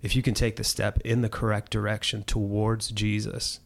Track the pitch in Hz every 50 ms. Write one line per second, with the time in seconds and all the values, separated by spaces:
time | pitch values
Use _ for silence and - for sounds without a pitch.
0 | - 104 - 131 123 131 110 - 120 113 110 - - - - - 101 104 - -
1 | - 113 113 120 120 113 - - 113 110 107 104 - - - 107 104 104 107 107
2 | - - - 107 101 - - 110 104 101 101 104 107 110 113 110 107 - 110 104
3 | 107 107 104 107 107 104 - 113 - - - - -